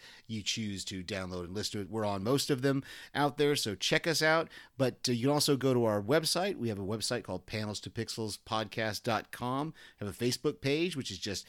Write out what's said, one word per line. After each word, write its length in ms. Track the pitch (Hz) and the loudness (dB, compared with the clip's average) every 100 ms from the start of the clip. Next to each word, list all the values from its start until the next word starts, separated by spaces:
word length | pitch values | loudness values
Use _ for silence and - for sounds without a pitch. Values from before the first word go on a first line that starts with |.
| - - - | -16 -18 -8
you 140 | 110 | -6
choose 420 | - 117 107 95 - | -4 -2 -2 -4 -6
to 160 | 95 | -8
download 440 | 87 98 92 90 87 | -6 -6 -4 -6 -6
and 80 | |
listen 260 | 101 98 107 | -6 -4 -6
to 40 | |
it. 60 | 90 | -6
We're 140 | 110 104 | -2 -2
on 160 | 98 | 0
most 280 | 101 127 - | 0 0 2
of 120 | 131 | 0
them 220 | 139 139 - - - 139 | 2 0 -2 -14 -6 0
out 200 | 143 147 | 0 2
there, 200 | 147 139 | 2 2
so 180 | 110 | 0
check 320 | 95 - 156 170 | -2 2 2 2
us 160 | 147 | 2
out. 260 | 156 160 - - - - | 4 4 2 -8 -8 0
But, 300 | 127 - - | 0 2 0
uh, 40 | |
you 100 | 120 131 | 2 4
can 40 | |
also 220 | 147 147 135 | 4 4 4
go 180 | 131 | 4
to 100 | 123 113 | 4 4
our 140 | 104 | 4
website. 560 | 101 156 160 180 202 - | 4 2 4 0 0 0
We 120 | 117 | -2
have 100 | 101 | -2
a 40 | |
website 420 | 95 110 - 120 | -2 -2 -2 -2
called 220 | 101 92 - | -2 -6 -4
panels 340 | 110 107 101 | -6 -4 -6
to 100 | 101 | -8
pixels 480 | 117 110 - 110 - - | -6 -6 -4 -4 -6 -4
podcast 540 | 110 107 - 110 101 | -2 -2 -2 -2 -2
dot 300 | 123 107 - | 0 0 -2
com. 420 | - 120 135 156 - - - | -6 -2 -2 -2 -8 -16 -8
We 60 | 104 | -8
have 80 | |
a 100 | - | -2
Facebook 360 | 120 - 151 - | -2 0 -2 -2
page, 360 | 139 151 180 139 | 0 0 0 -4
which 140 | - | -6
is 80 | 92 | -6
just 260 | 107 95 | -6 -6